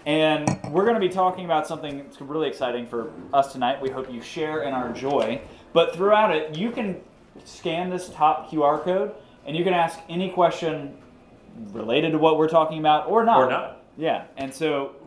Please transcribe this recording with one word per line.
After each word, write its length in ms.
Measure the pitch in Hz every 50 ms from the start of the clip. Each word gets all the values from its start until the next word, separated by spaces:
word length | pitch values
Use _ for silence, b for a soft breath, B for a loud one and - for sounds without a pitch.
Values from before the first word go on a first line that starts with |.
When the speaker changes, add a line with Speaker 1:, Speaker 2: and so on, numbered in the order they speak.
| -
Speaker 1:
and 540 | 147 151 156 156 156 156 147 147 143 - - - 143
we're 140 | 147 175 202
gonna 140 | 233 233 214
be 80 | 190 175
talking 360 | 185 190 185 180 185 - 175
about 220 | 170 165 151 156
something 320 | - 165 147 156 147 139 139
that's 220 | 139 - - -
really 280 | 143 135 147 160 156 139
exciting 380 | - - 131 123 120 120 120
for 260 | - 123 117 110 - - - - - -
us 200 | 139 135 - -
tonight. 280 | 131 127 127 139 -
We 100 | 135 131
hope 200 | 127 131 131 131 123
you 80 | 113
share 420 | - - - 165 156 156 156 156 -
in 120 | 139 131
our 180 | 127 120 117 110
joy. 480 | - 127 139 143 127 110 110 147 - B B B B B B -
But 220 | 165 170 170 170
throughout 400 | 170 190 202 214 214 220 180 160
it, 220 | 156 156 156 151
you 140 | 160 208 233 233
can 280 | 269 220 196 175 - - - - _ _ _ _ - -
scan 440 | - - - - 170 160 170 180 180
this 180 | 185 175 - -
top 400 | - - 151 156 - - - -
Q 120 | 165 156 143
R 160 | 143 151 151
code, 320 | - 175 185 190 214 208 - B B B B B -
and 100 | 139 151
you 60 | 170 175
can 120 | 190 180
ask 260 | 175 165 160 - - - -
any 220 | 165 175 190 180
question 680 | - 180 175 160 - - 170 156 147 143 143 139 - - - - - - - - - - - - - 117 110 101 101
related 400 | 113 107 110 120 147 156 160 156
to 60 | 151
what 180 | 156 160 156
we're 120 | 147 160 156
talking 280 | 165 165 156 156 160 156
about, 300 | 156 151 151 151 - 156
or 160 | 202 226 220
not. 140 | 214 165 135
Speaker 2:
Or 100 | 127 -
not. 340 | 135 175 185 - - - - _ _
Speaker 1:
Yeah, 280 | 135 156 156 117 92 - - -
and 160 | 135 135 135 -
so 400 | - 160 156 147 139 139 131 - - -